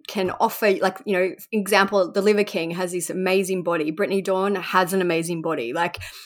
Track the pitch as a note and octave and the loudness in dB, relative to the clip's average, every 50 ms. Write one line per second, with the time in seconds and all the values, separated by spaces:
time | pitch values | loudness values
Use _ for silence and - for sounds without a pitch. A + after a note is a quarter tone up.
0 | _ - - G3+ F#3+ F3+ - - G3+ A3+ G#3+ - - G#3 G3 E3 E3+ F#3+ F#3+ - | _ -8 -4 -2 -2 -2 0 0 0 0 0 2 2 2 2 4 2 0 -2 -2
1 | - G#3+ G3+ F3+ F#3 F#3 - - - - - G#3+ G3 F#3+ G#3 G3 G3 G3 G#3 G3 | -4 -2 0 2 0 0 -2 -6 -10 -4 -2 -2 0 2 4 4 4 4 4 2
2 | F#3 E3 - G3+ F#3+ G#3 G#3+ G3+ G#3 G#3 - F#3 E3 E3 E3+ F3 F#3 F3 F3+ F3+ | 2 2 0 2 4 4 4 4 2 0 -2 -4 -4 -4 -4 -4 -4 -4 -4 -4
3 | E3+ - E3+ F#3 F#3 F3+ F#3 G3 G3 F3 F#3+ F#3 E3+ E3+ E3+ E3 D3+ D#3 D#3+ D#3+ | -4 -4 -4 -2 0 2 2 2 2 0 -2 -2 -2 0 0 0 0 -2 -2 -2
4 | G3+ D#3+ F#3+ G3 F3 F#3+ F#3+ F#3 F#3+ G3+ G3+ F#3 E3 - - F#3 F#3 E3+ F#3+ F#3+ | -2 0 0 0 0 0 0 0 0 0 0 -2 -2 0 2 2 2 2 2 2
5 | F#3 F3 E3 E3 E3 E3 F3 E3 D#3 E3+ D#3+ C#3+ A#2+ A#2 C3 E3+ E3+ F3 - - | 2 2 2 0 0 -2 -4 -4 -2 -2 -2 -2 -4 -4 -2 -2 -2 -2 -4 -6
6 | - - - - - | -12 -14 -14 -16 -20